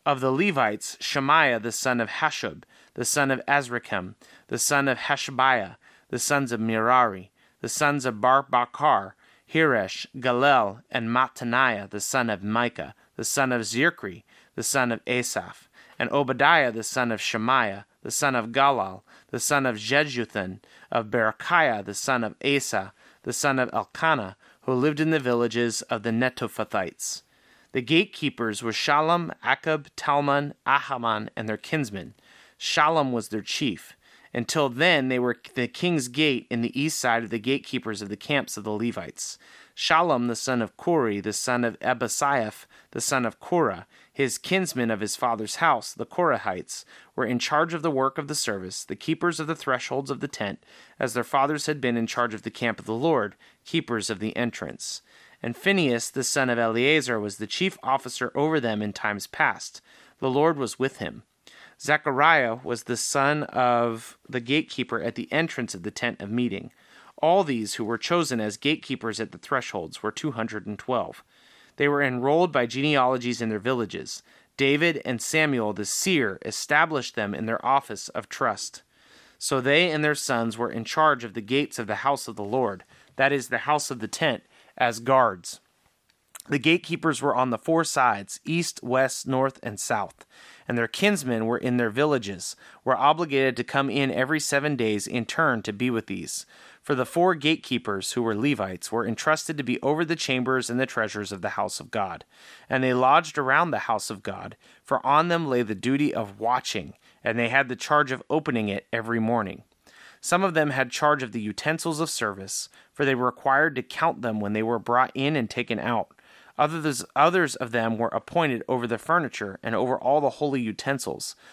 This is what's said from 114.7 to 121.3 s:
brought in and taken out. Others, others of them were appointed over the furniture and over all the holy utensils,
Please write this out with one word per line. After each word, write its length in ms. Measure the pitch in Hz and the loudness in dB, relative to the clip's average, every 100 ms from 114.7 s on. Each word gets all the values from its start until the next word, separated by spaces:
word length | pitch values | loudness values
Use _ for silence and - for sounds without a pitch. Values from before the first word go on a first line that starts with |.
| 117 | -2
brought 320 | - 123 131 | 2 2 2
in 220 | 127 143 151 | 2 0 0
and 120 | 110 | -2
taken 300 | 127 123 110 | -4 -4 -2
out. 380 | 110 113 - _ - - - - | 0 -2 -4 _ -20 -20 -8 0
Others, 480 | 151 165 151 120 - 135 | 2 2 -2 -2 -2 4
others 400 | 160 185 147 - | 4 6 2 0
of 160 | 120 | -2
them 260 | 117 113 110 | 0 0 0
were 120 | 117 | 0
appointed 540 | - - 170 151 117 - | -2 -2 0 0 0 -2
over 180 | 127 117 | -2 0
the 120 | 117 | -4
furniture 640 | - 170 127 - 104 95 | 2 2 0 -6 -8 -6
and 100 | 113 | -2
over 240 | 107 123 127 | 0 0 0
all 220 | 123 151 | 2 2
the 100 | 135 | 2
holy 280 | - 147 135 | 0 -2 0
utensils, 800 | 113 101 135 139 92 65 - | -2 -4 -4 -4 -4 -8 -10